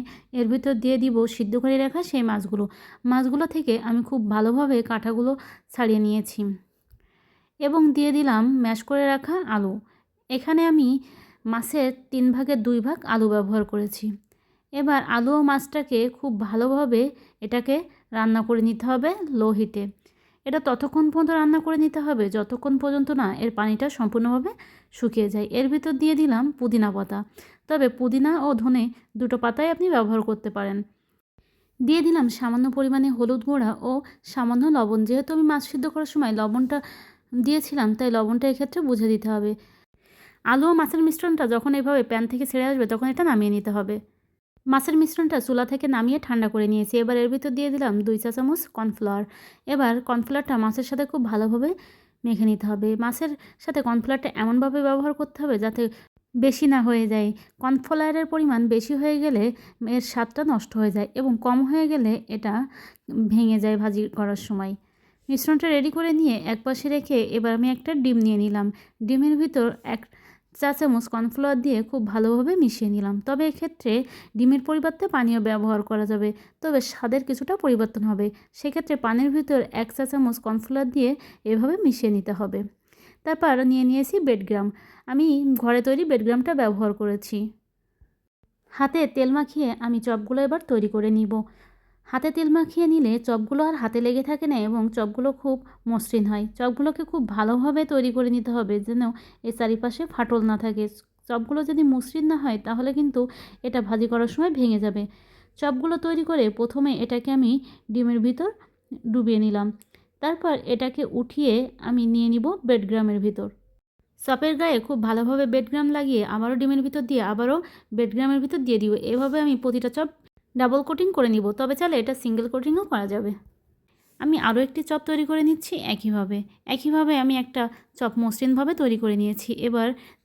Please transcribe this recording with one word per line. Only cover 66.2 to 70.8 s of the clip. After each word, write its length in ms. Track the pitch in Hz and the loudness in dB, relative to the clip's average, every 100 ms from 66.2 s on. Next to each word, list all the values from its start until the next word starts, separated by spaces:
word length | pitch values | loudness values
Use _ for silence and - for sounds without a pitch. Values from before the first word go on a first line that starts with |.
| 311 220 165 | 2 0 -4
একপাশে 400 | 220 262 262 285 | -4 -4 -4 -2
রেখে 300 | 294 294 262 220 | -4 0 0 0
এবার 220 | 220 226 | -2 0
আমি 140 | 226 247 | 0 0
একটা 240 | 247 - | -2 -4
ডিম 240 | 302 254 233 | 0 2 2
নিয়ে 200 | 220 208 | 2 2
নিলাম। 280 | 208 208 208 - - - | 0 0 -2 -6 -16 -8
ডিমের 320 | 214 262 294 302 | -2 2 4 2
ভিতর 320 | 320 294 233 233 | 2 0 0 -2
এক 180 | - 226 - _ - _ _ - | -8 -10 -10 _ -20 _ _ -4
চা 140 | 285 | -2
চামচ 340 | 285 | 0